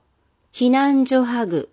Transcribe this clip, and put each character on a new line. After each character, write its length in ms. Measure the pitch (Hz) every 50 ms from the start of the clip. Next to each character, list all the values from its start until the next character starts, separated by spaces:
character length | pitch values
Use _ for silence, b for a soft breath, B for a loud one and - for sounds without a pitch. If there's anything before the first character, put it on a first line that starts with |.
| _ _ _ _ _ _ _ _ _ _
避 200 | - - 247 247
難 360 | 254 269 277 285 277 269 262
所 180 | 254 262 262 254
ハ 200 | 240 240 233 233
グ 240 | 185 170 147 - -